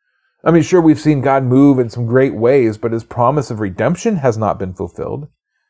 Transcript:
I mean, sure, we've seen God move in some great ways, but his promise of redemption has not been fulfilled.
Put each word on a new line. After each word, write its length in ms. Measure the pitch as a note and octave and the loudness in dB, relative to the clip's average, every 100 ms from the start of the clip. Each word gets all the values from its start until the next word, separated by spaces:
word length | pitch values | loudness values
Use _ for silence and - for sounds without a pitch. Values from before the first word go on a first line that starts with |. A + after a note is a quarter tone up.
| _ _ _ _ | _ _ _ _
I 80 | - | 2
mean, 140 | E3 | 2
sure, 160 | D3+ F3+ | 4 4
we've 180 | D#3+ D3 | 4 2
seen 220 | D3+ D3 | 0 0
God 240 | A#2+ C3+ | 0 0
move 340 | C3 B2+ C#3+ C3 | 2 4 4 4
in 120 | A#2 | 0
some 160 | B2 A#2 | -4 0
great 280 | B2 C#3 | 2 0
ways, 420 | G2+ A#2 C#3 A2+ G#2+ | 0 2 2 2 -2
but 140 | A#2 | -6
his 140 | A2+ | -6
promise 480 | A2+ A#2 A#2+ D3 B2+ | -8 -2 0 0 -4
of 80 | G#2+ | -6
redemption 560 | G#2 F#2 A2+ F3 A#3 G3 | -6 -2 -2 -2 -2 -2
has 200 | C3+ G#2+ | -2 -2
not 220 | G#2+ - | -4 -4
been 160 | F#2 | -8
fulfilled. 540 | F2+ F2 - - C3 D3 _ _ _ | -8 -12 -10 -10 -10 -12 _ _ _